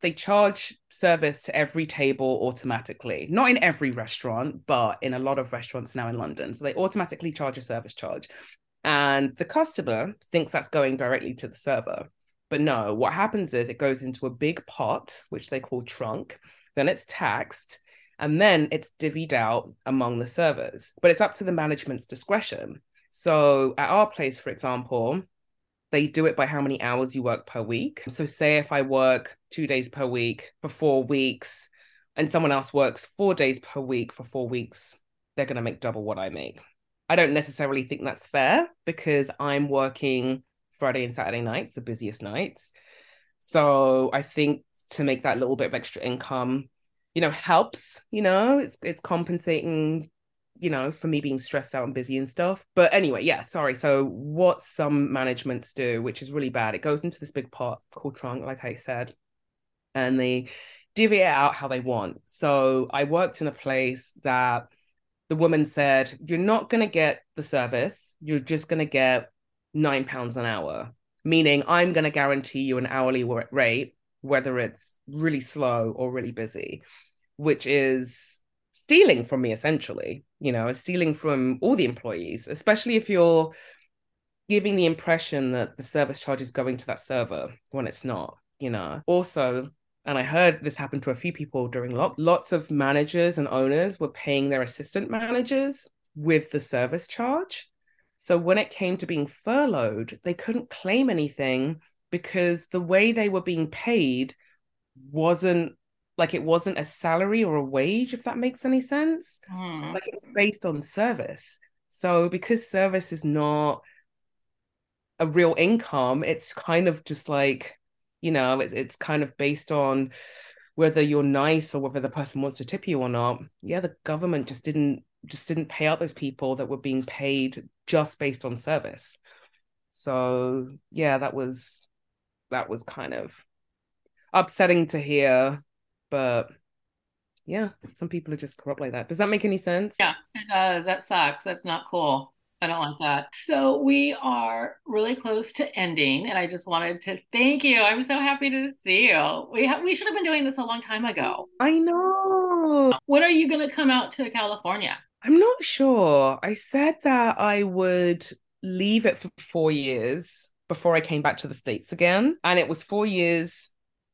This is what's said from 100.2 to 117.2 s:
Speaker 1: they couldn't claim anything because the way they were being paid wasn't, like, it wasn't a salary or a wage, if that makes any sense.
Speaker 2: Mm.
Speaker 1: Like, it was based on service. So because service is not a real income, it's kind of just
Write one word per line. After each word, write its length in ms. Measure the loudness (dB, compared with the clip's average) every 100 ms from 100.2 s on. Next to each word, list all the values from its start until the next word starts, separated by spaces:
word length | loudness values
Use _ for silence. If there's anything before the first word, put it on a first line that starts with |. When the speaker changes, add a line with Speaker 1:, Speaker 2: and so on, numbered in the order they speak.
Speaker 1:
they 120 | -6
couldn't 360 | -6 -4 -6 -6
claim 400 | -8 0 2 2
anything 720 | 2 -2 -2 0 0 -2 -4 _ _ _
because 580 | -8 -4 0 0 0 -4
the 120 | -6
way 300 | 2 4 4
they 180 | 2 0
were 140 | 0
being 240 | -2 -2 -2
paid 680 | -4 0 2 2 0 -4 -8 _ _ _ _ _ -20 -10
wasn't, 640 | 0 2 2 2 2 0 -8 _ _ _ -2
like, 180 | 0
it 80 | 0
wasn't 360 | 2 2 2 -4
a 60 |
salary 600 | -6 -4 0 2 2 2
or 120 | 2 0
a 80 |
wage, 480 | 0 0 2 0 -2
if 120 | -6
that 140 | -8 -4
makes 260 | -4 -2
any 160 | 0 0
sense. 600 | 0 -2 0 -2 -6 -18 -14
Speaker 2:
Mm. 420 | -12 -10 -8 -8
Speaker 1:
Like, 140 | -8 -10
it 60 |
was 120 | -14 -4
based 320 | 2 2 2 -4
on 140 | -4
service. 800 | -6 -2 0 0 -6 -10 -16 -20 _ _ _
So 380 | -4 2 4 4
because 400 | -2 0 0 0
service 440 | 0 2 0 -4
is 120 | -4
not 580 | 0 2 2 2 2 -2 -8 _ _ _ _ _ _ _ _ _ _ _ _ -4
a 60 | 2
real 280 | 4 4 4
income, 680 | 4 2 0 0 0 0
it's 280 | 0 -4 -6
kind 360 | -10 0 2 2
of 160 | 0
just 240 | -8 -10